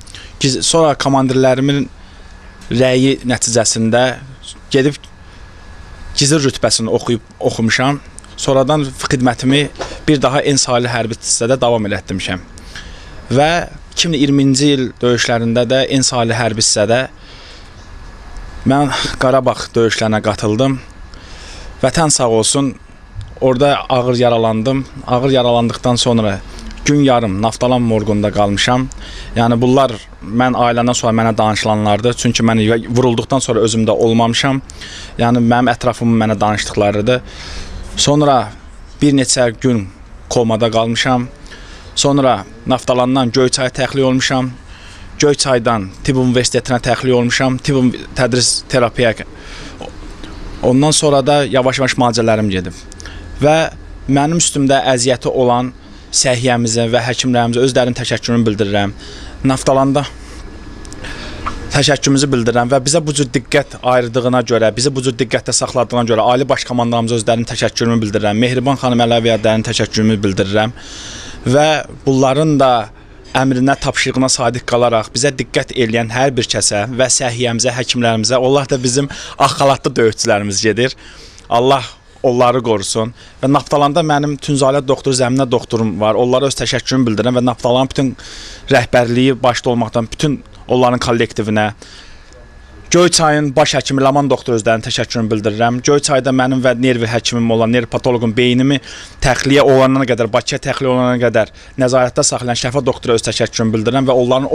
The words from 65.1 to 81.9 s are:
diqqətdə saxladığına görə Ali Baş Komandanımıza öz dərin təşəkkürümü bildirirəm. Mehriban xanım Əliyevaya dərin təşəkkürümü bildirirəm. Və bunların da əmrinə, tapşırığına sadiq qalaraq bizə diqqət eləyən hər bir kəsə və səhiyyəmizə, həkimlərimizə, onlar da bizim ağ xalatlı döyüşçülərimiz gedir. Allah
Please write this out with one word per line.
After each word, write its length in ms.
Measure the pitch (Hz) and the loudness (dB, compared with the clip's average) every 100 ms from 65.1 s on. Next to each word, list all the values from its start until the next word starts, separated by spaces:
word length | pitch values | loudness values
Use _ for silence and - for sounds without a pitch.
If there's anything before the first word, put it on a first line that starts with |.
| 120 | -2
diqqətdə 400 | 120 123 120 - | -2 -2 -2 -4
saxladığına 480 | 127 131 113 123 117 | -2 -2 -2 0 2
görə 160 | 110 110 | 2 4
Ali 140 | 123 135 | 2 2
Baş 180 | 131 - | -2 -2
Komandanımıza 540 | 123 117 117 113 120 | -2 0 0 0 -2
öz 40 | 107 | 0
dərin 200 | 117 117 | -2 -2
təşəkkürümü 540 | 113 117 - 117 117 | -2 -4 0 0 0
bildirirəm. 400 | 107 104 104 107 | 0 0 0 2
Mehriban 360 | 123 127 127 135 | 0 0 -2 0
xanım 280 | 127 120 117 | 0 2 2
Əliyevaya 320 | 117 117 110 110 | 2 2 2 2
dərin 160 | 110 110 | 2 0
təşəkkürümü 520 | 110 107 113 107 107 | -2 -2 2 2 2
bildirirəm. 520 | 101 98 98 104 110 - - - - - - - 123 | 0 0 0 0 0 -4 -16 -16 -16 -16 -16 -8 0
Və 220 | 131 151 147 117 - - | 2 4 0 -4 -8 -2
bunların 500 | 131 135 135 160 143 | 2 2 2 2 4
da 120 | 131 120 107 - - - - 127 | 4 2 -2 -10 -20 -20 -6 -2
əmrinə, 400 | 131 127 135 135 | 0 2 2 0
tapşırığına 500 | 139 - - 123 131 | -2 -2 -2 0 0
sadiq 320 | - 120 120 - | 0 -2 -2 -2
qalaraq 420 | 120 120 113 107 | 2 2 2 -2
bizə 180 | 131 143 131 | -2 -2 -2
diqqət 400 | 120 143 131 - | -4 -4 -4 -2
eləyən 360 | 117 117 113 | 0 0 -2
hər 180 | 127 139 123 | 0 0 0
bir 120 | 110 | -2
kəsə 380 | 110 - 104 107 | -2 -2 -2 -2
və 220 | 123 127 | 0 0
səhiyyəmizə, 640 | - 131 117 120 117 123 120 | 0 -2 -2 -2 -2 -2 -2
həkimlərimizə, 640 | 123 123 117 113 107 127 | -4 0 0 0 0 0
onlar 300 | 127 143 127 | 2 2 0
da 100 | 139 | -2
bizim 280 | 127 127 139 - - - | -2 -2 -2 -6 -10 0
ağ 140 | 139 | 0
xalatlı 400 | - 139 131 151 123 | 2 2 2 -2 2
döyüşçülərimiz 640 | 113 - 113 104 104 95 | 2 2 0 0 0 -2
gedir. 320 | 110 104 127 - - - - - - | 0 2 0 -4 -16 -20 -20 -20 -2
Allah 340 | 120 127 139 113 | 0 2 2 -2